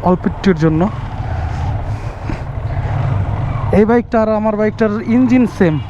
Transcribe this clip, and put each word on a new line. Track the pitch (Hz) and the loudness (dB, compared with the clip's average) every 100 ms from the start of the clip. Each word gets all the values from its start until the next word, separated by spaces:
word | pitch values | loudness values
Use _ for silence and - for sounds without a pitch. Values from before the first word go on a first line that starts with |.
অল্প | 175 180 - | 2 2 0
একটুর | 165 196 170 | 0 0 4
জন্য। | 160 156 196 - - - - - - - - - - - - - - - - - - - - - - - - - - - - | 2 2 0 -2 -8 -6 -4 -4 -4 -4 -2 -4 -4 -6 -6 -8 -6 -6 -6 -6 -4 -4 -2 -2 0 0 -2 -2 -2 -2 0
এই | 180 214 | 4 4
বাইকটা | 240 233 233 | 4 2 0
আর | 220 | 2
আমার | 214 214 208 | 0 0 0
বাইকটার | 214 214 220 208 | 0 2 0 0
ইঞ্জিন | 226 233 254 254 240 | 0 2 4 4 2
সেম। | - 180 151 117 | 2 2 2 -4